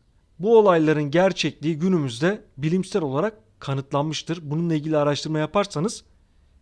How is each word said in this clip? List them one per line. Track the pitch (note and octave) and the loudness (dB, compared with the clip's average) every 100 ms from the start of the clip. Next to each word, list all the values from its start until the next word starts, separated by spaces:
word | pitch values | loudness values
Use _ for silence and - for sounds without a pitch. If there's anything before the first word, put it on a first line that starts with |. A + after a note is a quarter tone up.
| _ _ _ - | _ _ _ -6
Bu | G3 A3+ | 4 6
olayların | G#3 E3+ D#3 D3+ D3 | 8 6 4 2 2
gerçekliği | D#3 F#3+ F3 D3+ - D3 D#3 | 2 2 0 -4 -4 -4 -2
günümüzde | F#3 F3+ C#3 A2+ E3+ G#3+ - - | 0 0 0 -2 -2 -2 -8 -8
bilimsel | D3+ F#3 F3+ G#3 | -2 -2 -2 -4
olarak | D3+ C3+ G#3 A3 _ _ | -2 -2 -4 -6 _ _
kanıtlanmıştır. | - C3+ C3+ C#3+ D#3 D3 - E3+ D3 | -6 -6 -4 -2 -2 -6 -8 -8 -6
Bununla | D3+ E3+ | -4 -2
ilgili | D#3 D3+ D3+ | -2 0 0
araştırma | D3 C#3+ D#3 D#3 | 0 0 -2 -4
yaparsanız | D3+ G3+ G3 D3 G3 - - _ _ _ _ _ | -2 -2 -2 -4 -6 -6 -14 _ _ _ _ _